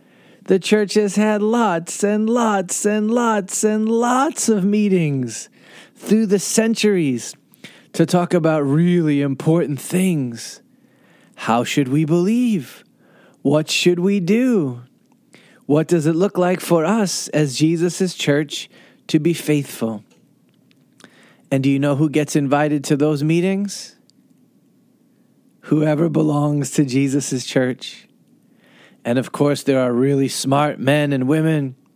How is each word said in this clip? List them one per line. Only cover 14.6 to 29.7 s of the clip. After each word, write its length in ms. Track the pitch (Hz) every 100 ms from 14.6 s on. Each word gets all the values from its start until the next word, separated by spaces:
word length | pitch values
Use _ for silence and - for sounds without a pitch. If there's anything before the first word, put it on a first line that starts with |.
| 143 120 123 _ _ _ _ - _ _ -
What 200 | 147 160
does 200 | 170 147
it 80 | 165
look 240 | 202 -
like 200 | 180 185
for 260 | - 170 160
us 420 | 226 190 - -
as 260 | 151 147 120
Jesus' 600 | 156 165 175 160 190 -
church 520 | - 143 151 - - - - _ -
to 120 | 156
be 140 | 156
faithful? 680 | 165 - 151 135 - 113 107 - _ _ _ _ _ _ _ _ _ - _ _ _ _
And 100 | 135
do 80 | 135
you 80 | 139
know 200 | 143 139
who 120 | 156
gets 260 | 143 147 156
invited 480 | 139 143 151 147 139
to 120 | 143
those 260 | 151 147
meetings? 720 | 156 165 185 196 202 - - _ _ _ _ _ _ _ _ _ _ _ _ _ _ _ _ _ -
Whoever 440 | 156 151 151 170
belongs 640 | 151 156 147 147 147 135
to 120 | -
Jesus' 640 | 139 131 139 139 - 127 -
church. 600 | 139 127 127 - - _ _ _ _ _ _ _ _ - _
And 140 | 120 127
of 140 | 117
course, 320 | - 147 139
there 160 | -